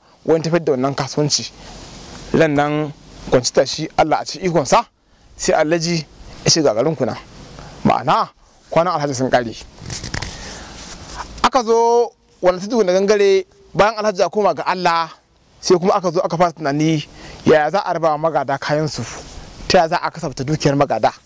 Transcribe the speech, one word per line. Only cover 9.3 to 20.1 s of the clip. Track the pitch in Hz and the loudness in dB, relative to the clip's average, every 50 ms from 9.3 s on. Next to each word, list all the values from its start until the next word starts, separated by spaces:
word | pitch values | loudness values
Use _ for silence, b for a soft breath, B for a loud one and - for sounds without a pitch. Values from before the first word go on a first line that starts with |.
| - 123 120 113 110 - - - - - - - - - - - - - - B B B B B B B B B B B - - - - - - - - - - - - - | 0 0 0 -2 -8 -12 -16 -20 -20 -18 -14 -12 -12 -10 -10 -10 -10 -10 -10 B B B B B B B B B B B -18 -18 -18 -18 -18 -16 -14 -14 -14 -14 -16 -14 -10
Aka | - - 262 233 | -4 -2 -2 0
zo | 214 226 233 233 233 240 240 240 208 _ _ _ _ _ - | 2 2 2 2 2 4 2 2 0 _ _ _ _ _ -2
wani | - 180 180 180 | 0 0 0 0
tudu | 185 202 233 220 208 | -2 -2 0 0 2
na | 180 180 | 2 2
gangare | 190 196 196 214 202 202 196 190 190 185 _ _ _ _ _ - | 2 4 2 4 4 4 4 4 4 2 _ _ _ _ _ 0
bayan | 156 196 214 226 214 | 2 2 2 2 0
Alhaji | 208 214 196 180 | -2 -2 0 0
ya | 190 170 | 0 0
koma | - 214 202 185 156 | 0 0 2 2 0
ga | 147 143 | 0 -2
Allah, | 143 180 190 180 175 170 165 165 160 - - _ _ _ _ _ _ _ - | -2 -2 0 0 0 2 2 0 -2 -6 -20 _ _ _ _ _ _ _ -8
sai | - - 185 175 | 2 2 2 4
kuma | 170 196 - | 4 2 2
aka | 202 175 180 | 2 0 0
zo | 151 175 | 0 0
aka | - 185 180 160 | -2 0 2 2
fara | 180 170 | 2 0
tunani | 160 - 160 139 139 147 151 160 160 147 - - B B B B B B B | 0 -2 -4 -2 0 2 2 2 2 0 -2 -6 B B B B B B B
yaya | 151 156 151 151 151 | 4 4 4 4 2
za | 156 196 - | 0 -2 -2
a | 185 175 | -2 -2
raba | 165 160 160 | 0 0 0
wa | 151 147 | 0 0
magada | 156 165 143 151 139 123 139 135 | -2 0 0 0 -2 -2 -4 -4
kayansu, | - - 151 151 156 147 - - 117 - - - - - - - - - - - - - | -2 -2 -2 0 0 -2 -4 -6 -8 -10 -10 -14 -16 -16 -16 -18 -18 -18 -18 -14 -4 2
ta | - 185 | 4 4
yaya | 165 160 | 4 4
za | 165 156 | 2 -2
a | 151 156 | -2 -4